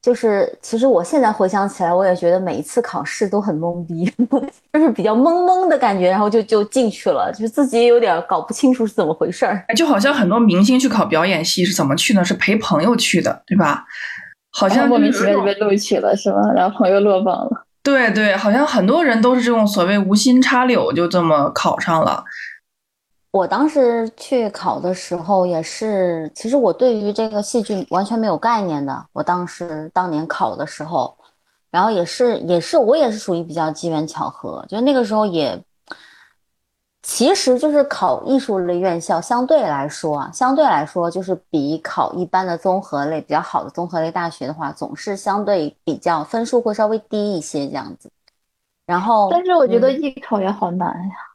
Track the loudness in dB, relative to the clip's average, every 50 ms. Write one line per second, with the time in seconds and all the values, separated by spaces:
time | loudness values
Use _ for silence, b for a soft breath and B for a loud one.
0 | 2 2 0 2 2 0 2 2 0 0 -2 -10 -12 -6 -2 2 2 4 4 4
1 | 2 2 2 2 2 2 2 2 0 0 2 0 -2 -2 -4 -2 0 2 2 4
2 | 4 2 2 2 2 2 2 2 0 -2 -4 -6 -8 -4 -2 -2 -2 -2 -6 -8
3 | -8 -8 -4 -4 -4 0 0 -2 -2 -2 -4 -2 -2 -4 -4 -6 -8 -8 -6 -4
4 | -4 -4 0 -2 -2 0 0 -2 -2 -4 -14 _ _ _ _ 2 2 2 2 2
5 | 0 0 2 4 4 4 4 2 4 4 4 4 4 2 2 2 2 0 2 2
6 | 2 2 4 4 2 2 2 2 2 2 0 0 0 0 0 0 0 0 0 -2
7 | -2 0 0 0 0 -2 -4 -4 -6 -4 0 0 0 2 2 4 6 6 6 6
8 | 6 4 2 0 0 -2 -2 -2 -2 -4 -6 0 2 2 4 4 0 -2 0 0
9 | 0 0 0 -2 -2 -4 -2 -2 -2 -2 -2 -4 -4 _ 0 0 2 2 2 2
10 | 2 2 2 2 2 2 2 4 4 4 6 4 4 4 4 4 2 2 2 2
11 | 0 2 2 0 2 2 0 0 -2 -2 -2 0 0 0 0 0 0 0 0 0
12 | 0 2 2 2 2 2 0 -2 0 0 0 0 0 0 0 2 2 2 2 2
13 | 0 0 0 0 0 0 -4 -6 _ _ 0 2 2 2 0 -2 -6 B B B
14 | B B B B B B B _ _ _ -4 -2 0 2 2 2 4 4 4 4
15 | 4 4 2 2 2 2 2 2 2 0 0 0 0 0 0 0 0 0 -2 0
16 | 2 0 0 0 0 0 0 2 2 2 2 2 2 0 2 2 2 4 4 4
17 | 4 4 2 2 2 0 0 -2 -2 -6 -6 -8 -10 _ _ _ _ 2 2 4
18 | 2 2 2 2 2 2 0 2 2 2 2 4 2 2 2 2 2 4 4 4
19 | 4 2 2 4 4 4 4 4 2 2 2 2 2 2 2 0 0 2 2 0
20 | 2 2 2 2 4 6 6 6 4 4 2 2 2 2 2 2 2 0 0 0
21 | 0 2 2 2 2 4 2 2 2 0 -2 -2 -2 -2 -2 -2 -2 0 0 2
22 | 2 2 0 -2 -6 B B B B B B B B _ _ _ _ _ _ _
23 | _ _ _ _ _ _ -2 -2 0 0 0 0 0 0 2 2 2 2 2 0
24 | -2 -6 -8 _ -8 -4 -2 -2 -2 -2 -6 -6 -4 -4 -4 -2 -2 -4 -4 -4
25 | -6 -8 -8 -8 -2 0 2 2 2 2 0 -4 -4 -6 -10 -8 -6 -2 0 0
26 | 0 0 0 -2 -6 -8 _ -10 -6 0 0 2 2 2 2 2 2 2 2 0
27 | -2 -4 -2 -2 -4 -4 -4 -6 -6 -2 -2 -2 -2 -2 -4 -6 -4 -4 -2 -4
28 | -2 -2 -2 -2 0 0 -2 0 0 0 0 0 -2 -4 -4 -4 -4 -6 -8 -8
29 | -12 _ _ -6 -4 -2 -2 -2 -4 -8 -10 -12 -12 -10 -10 -10 -12 -6 _ -2
30 | -2 -2 -2 -4 -4 -6 -4 -4 -4 -4 -2 -6 -8 -10 -8 -12 -12 -6 -4 -4
31 | -4 -4 -8 _ _ _ _ _ _ _ _ _ _ _ -2 0 0 2 2 0
32 | -4 -4 -2 -2 0 0 0 -2 -2 0 0 0 0 0 2 2 4 4 4 2
33 | 2 0 0 -6 -4 -4 -4 -4 -4 -6 -6 -4 -4 -4 -4 -6 -6 -4 -2 -2
34 | -4 -4 -6 -8 -8 -8 -10 -12 -12 -12 -12 -12 -12 -10 -6 -2 0 2 2 2
35 | 0 0 0 0 0 0 0 0 -2 -2 -4 -6 -12 _ _ _ _ B B B
36 | B B B B B B B B _ _ _ _ _ _ _ _ _ _ _ _
37 | _ -10 -4 0 2 2 2 2 2 2 2 2 2 2 2 2 2 0 -2 -2
38 | 0 0 0 -2 -2 0 0 0 0 0 -4 -2 -2 -2 -2 0 0 -2 -2 -2
39 | -2 -2 -2 -2 -2 -2 -2 -2 2 2 2 2 2 0 -2 -2 -4 -6 -8 -6
40 | -4 -4 -4 -4 -6 -8 -6 -2 0 0 2 4 4 4 4 2 0 -2 -4 -2
41 | -2 -2 -4 -6 -4 -4 -6 -6 _ _ -2 -2 -2 0 -4 -6 -6 -10 -4 -4
42 | -4 -2 -2 -6 -6 -2 -2 -2 -2 -2 -6 -2 0 0 0 0 -2 -4 -4 -4
43 | -4 -2 -4 -6 -6 _ -4 -4 -4 -2 -4 -6 -6 -4 -8 -8 -8 -6 -4 -4
44 | -4 -2 -4 -4 -6 -6 -8 -8 -10 -10 -8 -8 -8 -10 -8 -10 -12 -12 -12 -12
45 | -8 -8 -8 -6 -4 -4 -4 -2 0 0 0 0 -2 -4 -8 _ _ -6 -6 -4
46 | -2 -2 -2 -2 -4 -4 -6 -6 -4 0 -2 0 0 0 -2 0 0 0 0 -4
47 | -6 _ -6 -4 -4 -4 -4 -6 -8 -6 -6 -6 -6 -6 -8 -10 -10 -10 -16 -18
48 | _ -20 _ _ _ _ _ _ _ _ _ _ _ _ _ _ _ -4 -4 -2
49 | 0 2 2 2 2 2 0 0 0 2 2 4 4 4 2 2 2 2 0 0
50 | -4 -6 -8 -10 -8 -4 -4 -2 -2 -2 -2 -4 -4 -4 -4 -4 -4 -4 -6 -6
51 | -10 -10 -10 -12 -18 -20 _